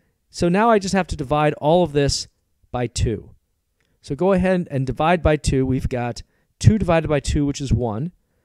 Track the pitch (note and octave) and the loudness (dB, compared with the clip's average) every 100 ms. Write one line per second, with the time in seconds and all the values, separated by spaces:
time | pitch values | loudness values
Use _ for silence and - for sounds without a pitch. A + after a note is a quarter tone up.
0 | _ _ _ - F3 F#3+ A#3 G#3+ F#3 G3 | _ _ _ -4 0 2 4 2 2 -2
1 | F3 D3+ C3+ D3+ D3+ D3 D3 F3+ E3 C#3+ | -2 -6 -2 0 0 0 0 2 2 0
2 | C#3 - - _ _ _ _ B2 A#2+ - | 0 -2 -8 _ _ _ _ -6 -6 -2
3 | A#2+ G#2 - - _ _ _ _ _ _ | -2 -4 -10 -20 _ _ _ _ _ _
4 | - C#3 F#3 F#3 F#3 F#3 E3+ C3+ C3 A#2+ | -8 -2 2 2 2 0 -2 -4 -4 -2
5 | D#3+ F3 D#3 D#3 - C3+ C3 B2+ - B2 | 0 2 2 0 0 0 0 -2 -4 -4
6 | A#2+ A#2 - _ _ - - G#3+ F3+ E3 | -6 -8 -14 _ _ 2 4 6 4 2
7 | D3+ D3 - D3+ C#3+ C#3+ C3+ A#2 A#2+ G#2 | 2 -2 0 -2 -2 -2 -2 -2 -2 -4
8 | E3+ - _ _ | -6 -10 _ _